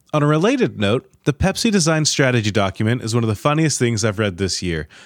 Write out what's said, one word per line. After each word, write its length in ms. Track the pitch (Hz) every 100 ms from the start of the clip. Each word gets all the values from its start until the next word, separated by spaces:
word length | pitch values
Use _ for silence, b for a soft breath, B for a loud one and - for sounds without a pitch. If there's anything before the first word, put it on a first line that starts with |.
| _
"On 100 | 151
a 40 | 147
related 520 | 151 202 269 160 104
note, 320 | 101 123 - _
the 80 | -
Pepsi 400 | - 190 190 233
design 320 | 202 156 156
strategy 460 | 151 - 131 123 107
document 500 | 101 98 - 110 123
is 120 | 113
one 100 | 120
of 40 | 113
the 60 |
funniest 440 | 104 147 151 160 -
things 260 | 120 110
I've 140 | 110 101
read 160 | 104 87
this 240 | 95 -
year." 240 | 90 80 76 B